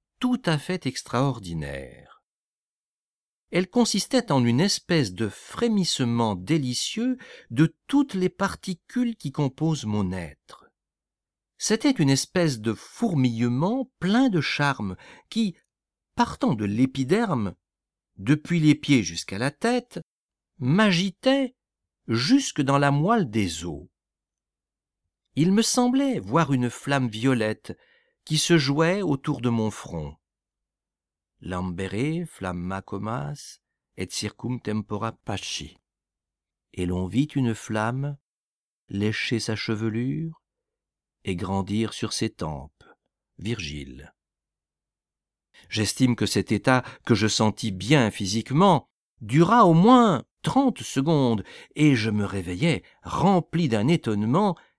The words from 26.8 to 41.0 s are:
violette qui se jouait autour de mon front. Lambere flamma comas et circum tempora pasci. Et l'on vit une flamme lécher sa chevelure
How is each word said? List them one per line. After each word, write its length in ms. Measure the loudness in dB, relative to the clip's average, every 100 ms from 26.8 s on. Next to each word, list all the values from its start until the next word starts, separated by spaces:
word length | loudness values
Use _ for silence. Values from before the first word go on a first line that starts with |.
| -2 0 -2
violette 680 | 0 0 2 0 -4 -10 -18 _ _ _ _
qui 140 | -4 -2
se 200 | 4 4
jouait 440 | 4 2 2 0
autour 380 | -2 -2 -4 -2
de 80 | 0
mon 220 | 0 -2
front. 460 | -6 -10 -10 -10 -14 _ _ _ _ _ _ _ _ _ _ _ _
Lambere 880 | -8 -6 -6 -6 -6 -4 -4 -4 -8
flamma 560 | -8 -8 -6 -6 -8
comas 800 | -8 -10 -8 -8 -8 -12 -16 -20 _ _ _ -12
et 120 | -10
circum 500 | -6 -8 -8 -8 -6
tempora 520 | -4 -6 -4 -6 -6
pasci. 640 | -10 -10 -8 -8 -10 -12 _ _ _ _ _ _ _ _ _ _
Et 140 | -6 -2
l'on 200 | -2 -2
vit 220 | -2 -2
une 200 | -2 -2
flamme 640 | -4 -4 -4 -2 -4 -8 -10 _ _ _ _ _ _ -8
lécher 520 | -2 -2 -2 -4 -4
sa 160 | -4 -6
chevelure 880 | -4 -2 -2 -2 -4 -4 -8 -12 _ _ _ _ _ _